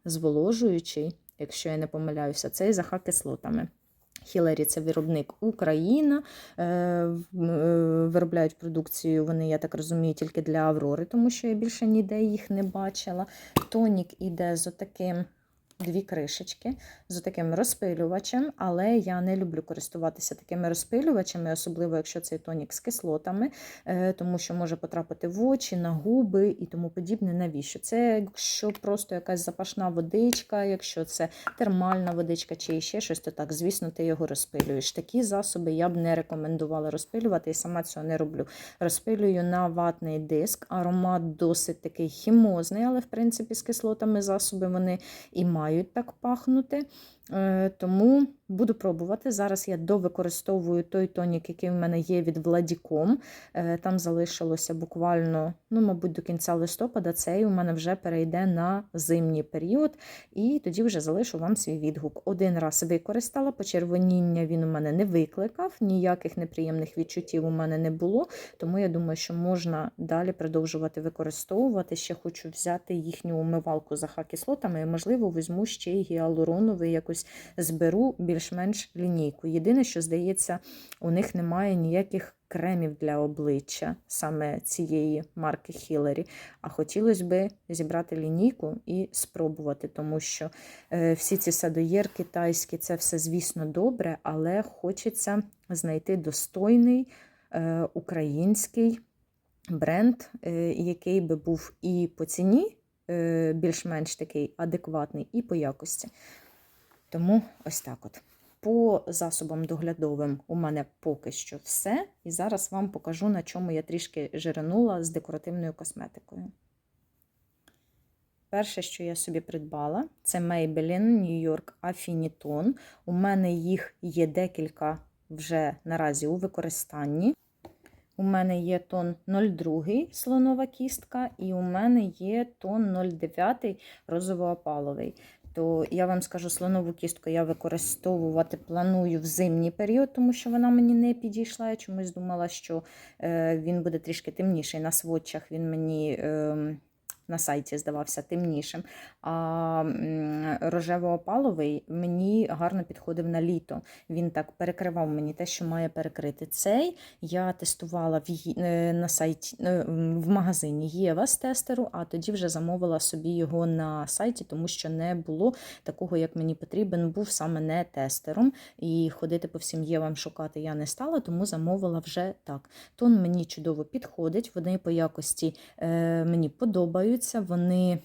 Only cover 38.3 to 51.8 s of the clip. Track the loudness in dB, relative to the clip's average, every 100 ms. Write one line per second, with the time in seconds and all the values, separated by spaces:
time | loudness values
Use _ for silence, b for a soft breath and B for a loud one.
38.3 | -4 -8 B B B -2 -2 0 2 4
39.3 | 4 2 2 0 2 0 0 -4 -4 0
40.3 | 0 0 -4 -4 -2 0 2 2 0 -2
41.3 | 0 2 2 -2 -6 -8 -4 -6 -2 6
42.3 | 8 8 6 0 0 0 0 -2 0 0
43.3 | 0 -4 -6 -4 -2 -2 0 2 2 2
44.3 | 0 0 -2 0 2 0 0 B B B
45.3 | 0 2 2 2 0 0 -4 -6 -6 -2
46.3 | -2 2 2 2 -2 -4 B B B -6
47.3 | 0 2 2 2 0 2 6 8 8 6
48.3 | 0 -8 0 2 2 0 -2 -2 -2 -2
49.3 | -2 0 -2 -2 -4 2 2 2 0 -2
50.3 | -2 0 0 2 0 2 0 0 0 0
51.3 | 0 -4 -6 -2 0